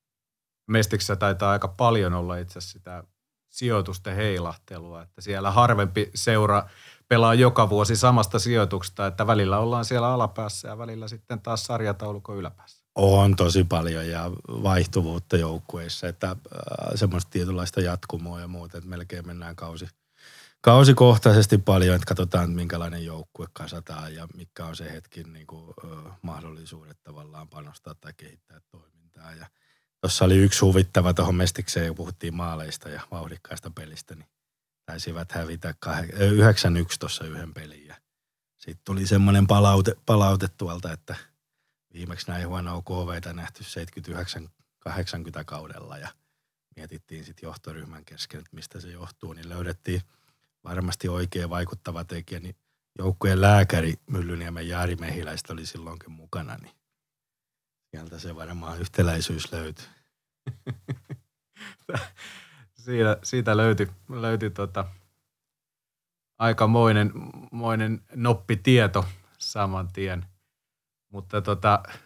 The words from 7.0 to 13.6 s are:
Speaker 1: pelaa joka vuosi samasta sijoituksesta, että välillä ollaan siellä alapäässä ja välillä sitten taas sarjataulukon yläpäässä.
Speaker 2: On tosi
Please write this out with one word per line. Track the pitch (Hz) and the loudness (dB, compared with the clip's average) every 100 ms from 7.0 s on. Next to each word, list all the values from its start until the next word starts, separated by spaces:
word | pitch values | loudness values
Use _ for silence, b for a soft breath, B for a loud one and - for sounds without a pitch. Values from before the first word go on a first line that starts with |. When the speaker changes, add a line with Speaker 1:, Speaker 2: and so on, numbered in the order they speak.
| - | 2
Speaker 1:
pelaa | 117 117 | 4 6
joka | 117 123 123 107 | 8 6 6 4
vuosi | 104 101 110 | 4 2 4
samasta | 123 120 104 113 | 6 6 4 0
sijoituksesta, | 120 117 98 95 - - 98 | 2 2 2 0 -6 -4 -4
että | 92 107 | -2 2
välillä | 107 95 101 | 4 4 2
ollaan | 117 120 110 | 0 -2 -2
siellä | 123 120 | 0 2
alapäässä | 123 107 - 107 - 113 | 2 0 -2 -8 -8 -12
ja | 107 | -12
välillä | 113 113 110 | -12 -12 -12
sitten | 113 - 117 | -14 -12 -10
taas | 120 113 | -6 -6
sarjataulukon | - 120 107 101 104 101 98 101 | -4 -2 -2 -4 -6 -10 -10 -10
yläpäässä. | 82 - _ _ _ - | -10 -12 _ _ _ 2
Speaker 2:
On | 98 98 98 92 | 6 8 6 6
tosi | 90 92 | 4 4